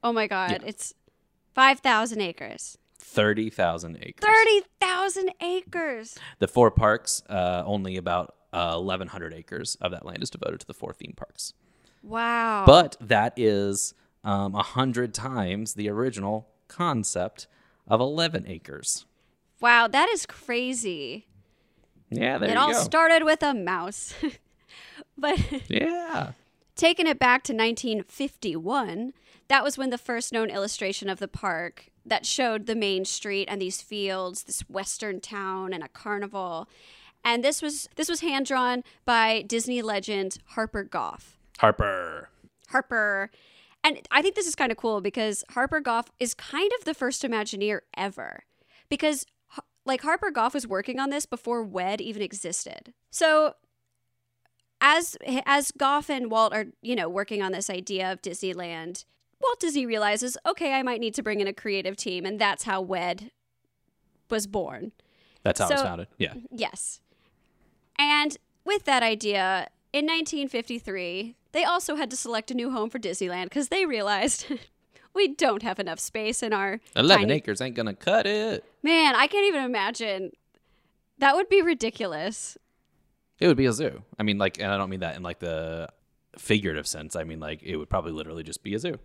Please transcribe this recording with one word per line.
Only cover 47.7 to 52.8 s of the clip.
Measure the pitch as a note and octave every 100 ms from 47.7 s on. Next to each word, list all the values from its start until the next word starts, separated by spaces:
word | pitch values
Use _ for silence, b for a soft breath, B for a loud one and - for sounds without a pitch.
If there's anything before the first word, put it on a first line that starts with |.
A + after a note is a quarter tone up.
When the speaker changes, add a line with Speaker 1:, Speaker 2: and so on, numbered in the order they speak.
| G#3 _ -
Speaker 1:
ever. | G3 F#3+ - - _ b b b b
Because, | C#4+ D#4 C#4+ - _ _
Har-, | - - _ -
like, | C4
Harper | C#4 F4 G#4
Goff | C#4+ A3+
was | C#4+ A#3+
working | F#3+ G3+ B3+
on | C#4
this | C#4+ -
before | B3 - A#3
wed | G#3+ F#3 F#3 G#3+
even | G#3+ G#3+
existed. | G3+ G3+ E3+ F3 - -